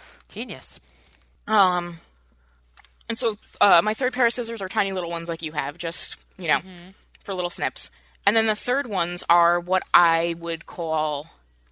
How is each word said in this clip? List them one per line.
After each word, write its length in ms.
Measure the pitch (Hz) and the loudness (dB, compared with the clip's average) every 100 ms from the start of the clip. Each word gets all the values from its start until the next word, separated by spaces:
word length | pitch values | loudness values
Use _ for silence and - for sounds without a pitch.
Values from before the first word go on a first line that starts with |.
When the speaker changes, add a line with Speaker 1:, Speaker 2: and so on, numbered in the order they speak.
| - - _ | -20 -20 _
Speaker 1:
Genius. 500 | 202 247 135 - - - _ _ _ _ _ - | -12 -10 -10 -10 -12 -16 _ _ _ _ _ 0
Speaker 2:
Um, 540 | 214 185 180 175 165 - _ _ _ _ _ _ - - _ - | 4 4 4 -2 -10 -16 _ _ _ _ _ _ -20 -20 _ -8
and 100 | 226 | -2
so, 180 | 233 208 - - | -2 -2 -10 2
uh, 220 | 202 175 | 6 6
my 100 | 208 | 4
third 180 | 220 262 | 0 -2
pair 120 | 247 240 | 0 0
of 60 | |
scissors 300 | 254 226 226 | 0 -4 -6
are 60 | 190 | -4
tiny 240 | 214 196 | -2 -2
little 180 | 190 170 | -2 -4
ones 180 | 170 170 | -4 -4
like 140 | 165 | -6
you 100 | 160 | -6
have, 240 | 151 139 165 | -6 -6 -6
just, 380 | 165 - - - _ - | -6 -4 -4 -6 _ -10
you 100 | 170 | 0
know, 100 | 139 | 0
Speaker 1:
Mm-hmm. 320 | 185 180 175 - _ - | 0 -14 -18 -20 _ -16
Speaker 2:
for 120 | - | -6
little 160 | 185 175 | -4 -4
snips. 400 | - 139 - - - _ _ - | -2 -4 -2 -6 -6 _ _ 0
And 80 | 226 | 2
then 100 | 220 | 2
the 80 | |
third 320 | 214 - 262 262 | 0 -2 -2 -2
ones 360 | 196 170 180 - | -2 -2 -4 4
are 320 | 175 170 175 | 6 6 4
what 220 | 175 185 - | 0 -2 4
I 420 | 175 170 165 170 170 | 4 6 4 0 -4
would 260 | 170 165 - | -6 -6 -8
call 640 | - 165 156 151 143 160 _ _ _ _ | -8 -2 0 0 -2 -8 _ _ _ _